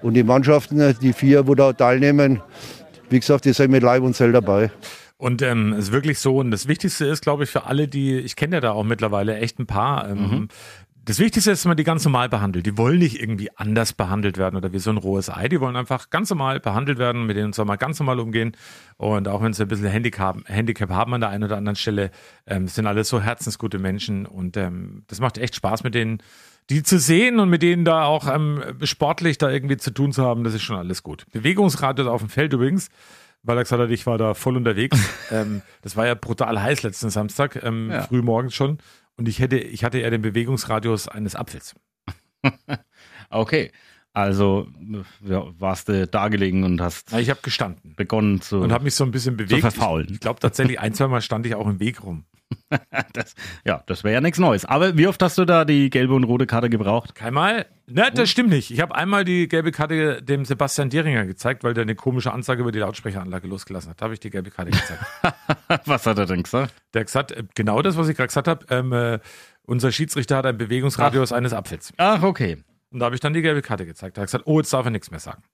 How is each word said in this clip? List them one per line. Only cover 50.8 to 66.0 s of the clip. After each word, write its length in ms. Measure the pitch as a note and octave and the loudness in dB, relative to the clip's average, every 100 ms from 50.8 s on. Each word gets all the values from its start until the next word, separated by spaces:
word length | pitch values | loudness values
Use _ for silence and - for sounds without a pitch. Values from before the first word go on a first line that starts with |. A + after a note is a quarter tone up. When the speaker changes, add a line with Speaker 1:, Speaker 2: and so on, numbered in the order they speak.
Speaker 2:
ein, 140 | G#2+ | -4
zwei 120 | G#2+ C3+ | -2 0
Mal 140 | B2 | 0
stand 260 | - A2+ A#2 | -2 -4 -4
ich 80 | |
auch 140 | A2 G#2 | -4 -2
im 120 | F#2+ | -2
Weg 220 | G#2+ A#2 | -2 -4
rum. 220 | G2 E2 - | -12 -12 -14
Speaker 3:
<laughs> 40 | _ _ - _ D3 _ - - | _ _ -14 _ -8 _ -8 -8
Das, 220 | - A2 - - - | -8 -10 -12 -18 -8
ja, 180 | - E2 - | -4 -4 -4
das 180 | F2+ | -4
wär 80 | G#2 | 0
ja 80 | A#2 | 0
nichts 180 | D#3+ D#3+ | 0 2
Neues. 260 | F3 G#2 | 2 2
Aber 320 | - C#3 F#3 E3 | 0 2 2 4
wie 120 | F#3 | 4
oft 120 | F#3 | 4
hast 160 | F3+ - | 0 2
du 60 | |
da 200 | F3+ E3+ | 4 4
die 260 | D3+ D3 C#3 | 6 4 4
gelbe 240 | B2+ B2+ | 2 4
und 80 | C3 | 4
rote 220 | B2 B2 B2+ | 4 2 2
Karte 220 | A#2 A#2+ | 2 2
gebraucht? 440 | A2+ G2+ A2+ - - | 0 2 0 -2 -12
Speaker 2:
Keinmal. 500 | A2+ C3+ F#3 A3+ - _ _ | -4 0 0 0 -6 _ _
Na, 220 | B2+ A#3+ | 0 2
das 100 | B3+ | 2
Speaker 3:
Hm? 60 | A3+ | 0
Speaker 2:
stimmt 220 | - B3 | 4 4
nicht. 200 | D3+ - | 4 2
Ich 100 | A#2 | -4
hab 120 | E3 | -2
einmal 320 | - F3 G3+ | -2 0 0
die 240 | F3+ F3+ E3 | 2 2 2
gelbe 240 | E3 E3 | 0 0
Karte 500 | D#3+ D3+ D#3+ D#3 B2+ | -2 -2 0 0 -2
dem 220 | C3 C#3 | -2 -2
Sebastian 440 | B2+ C3+ C#3 - C#3 | -2 -2 -2 0 -2
Dieringer 360 | C#3 D#3 B2+ F#2+ | 0 0 0 -2
gezeigt, 380 | F#2+ A#2+ C3 | -4 -4 -2
weil 100 | B2 | -2
der 80 | A#2 | -2
eine 140 | A2 A2 | -2 -2
komische 360 | - B2+ B2 | -2 -2 -4
Ansage 280 | A2 B2+ B2+ | -6 -4 -2
über 80 | A#2+ | -2
die 80 | G#2+ | -2
Lautsprecheranlage 680 | G2 - A2+ G2 F#2 F#2 F#2 | -4 -6 -8 -8 -8 -10 -10
losgelassen 420 | F#2+ - F#2+ D#2+ | -12 -12 -14 -12
hat. 100 | E2+ | -10
Da 60 | A2+ | -8
hab 60 | |
ich 80 | A2 | -8
die 100 | G#2+ | -10
gelbe 200 | F#2+ F#2 | -10 -10
Karte 180 | - F2 | -10 -2
gezeigt. 300 | G2 - E2+ - - F3+ - | -2 -2 -10 -14 -4 -4 -4
Speaker 3:
<laughs> 480 | - D3+ _ E3+ - | -6 -6 _ -4 0
Was 200 | C#3 | 0